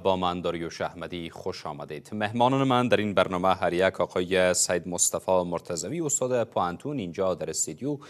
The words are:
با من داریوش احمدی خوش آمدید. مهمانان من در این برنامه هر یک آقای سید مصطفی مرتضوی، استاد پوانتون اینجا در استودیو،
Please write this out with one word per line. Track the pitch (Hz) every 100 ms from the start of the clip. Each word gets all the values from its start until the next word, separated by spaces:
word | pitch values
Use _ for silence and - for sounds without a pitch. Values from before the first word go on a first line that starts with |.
با | 95 92
من | 90 90
داریوش | 85 85 82 -
احمدی | 85 82 82 87 82
خوش | - 95 87 -
آمدید. | 73 73 76 -
مهمانان | 107 107 117 120 135 135
من | 123 123
در | 104
این | 107
برنامه | 95 90 92 95
هر | 92 90
یک | 85 95 -
آقای | 87 95 90 92 90
سید | 87 - 90 87
مصطفی | 87 - 85 - 92
مرتضوی، | 87 85 - 85 82 165
استاد | 156 - 131 123
پوانتون | 110 - 90 87 135 147
اینجا | 90 85 95
در | 82 78
استودیو، | 78 - 76 131 143